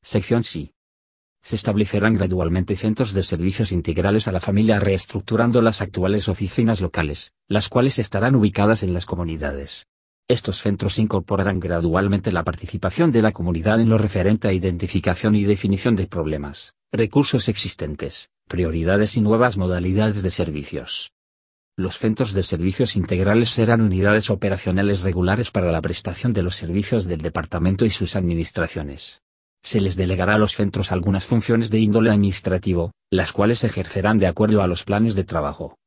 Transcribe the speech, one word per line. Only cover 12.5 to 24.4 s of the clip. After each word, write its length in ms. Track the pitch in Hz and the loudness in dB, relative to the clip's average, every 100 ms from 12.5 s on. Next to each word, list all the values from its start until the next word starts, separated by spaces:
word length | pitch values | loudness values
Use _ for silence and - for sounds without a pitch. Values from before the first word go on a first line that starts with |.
| 82 - 95 95 - 170 | -6 -8 -6 -4 2 2
de 120 | 117 | 4
la 100 | 107 | 2
comunidad 480 | - 87 82 92 113 | 2 -2 0 2 2
en 80 | 113 | 4
lo 100 | 110 | 4
referente 480 | 98 95 92 110 107 | 2 0 2 2 2
a 60 | |
identificación 840 | 92 92 87 95 87 92 90 107 | 0 0 -2 -2 -2 0 0 2
y 80 | 107 | 2
definición 540 | 101 101 98 98 123 104 | 2 2 0 0 2 0
de 100 | 95 | 0
problemas, 680 | 87 78 76 71 71 - _ _ | -4 -4 -4 -8 -12 -18 _ _
recursos 560 | 107 110 143 139 127 - | -2 0 2 2 0 0
existentes, 840 | 104 92 - 73 73 71 - - _ - | -2 -4 -6 -8 -8 -8 -10 -12 _ -8
prioridades 720 | 87 85 82 82 101 107 113 | -2 -2 0 2 2 2 2
y 40 | |
nuevas 360 | 104 113 123 95 | 2 4 2 2
modalidades 680 | 90 90 90 98 110 104 | -2 -2 0 0 0 0
de 80 | 92 | -4
servicios. 800 | - 80 73 69 71 60 - - _ _ _ _ _ _ | -2 -4 -6 -8 -10 -8 -10 -10 _ _ _ _ _ _
Los 240 | - 92 - | -6 -6 -2
centros 360 | 113 107 113 | -2 0 0
de 80 | 95 | -2
servicios 540 | 90 80 90 - 123 98 | -2 0 0 0 0 0
integrales 520 | 85 92 98 110 113 | 0 0 4 4 2
serán 320 | - 110 117 | 2 4 4
unidades 480 | 110 92 101 107 - | 4 4 4 4 2
operacionales 720 | 98 | -2